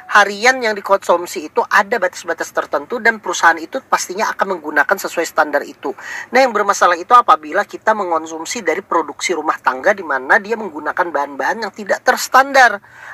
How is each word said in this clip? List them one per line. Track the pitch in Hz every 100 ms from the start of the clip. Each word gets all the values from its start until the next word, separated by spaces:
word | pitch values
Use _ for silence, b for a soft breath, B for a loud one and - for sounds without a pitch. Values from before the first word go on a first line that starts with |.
| B
harian | 214 202 202 226 262
yang | 233
dikonsumsi | 208 - 196 - 175 175 196 151
itu | - 208
ada | 196 196 233
batas-batas | 180 - 170 165 165 -
tertentu | - 151 143 240
dan | 220 220
perusahaan | 185 175 170 165
itu | 160 - -
pastinya | 180 - 185 220
akan | - 196 180
menggunakan | 151 151 143 196
sesuai | 170 - 165
standar | - 151 143 127
itu. | - 143 - B B B
Nah, | 247 269
yang | 208
bermasalah | 202 190 185 175
itu | 180
apabila | - 190 156 151 175 202
kita | 175 -
mengonsumsi | 220 180 165 160 160 165 240
dari | 170 156
produksi | - 175 151 143 - 165
rumah | 151 147
tangga | - 127 147
di | 202 165
mana | 135 131 202
dia | 196 220
menggunakan | 214 151 151 147 180
bahan-bahan | 143 143 139 135 202 214
yang | -
tidak | 202 160 -
terstandar. | 233 - 254 277 269 240 202 B B B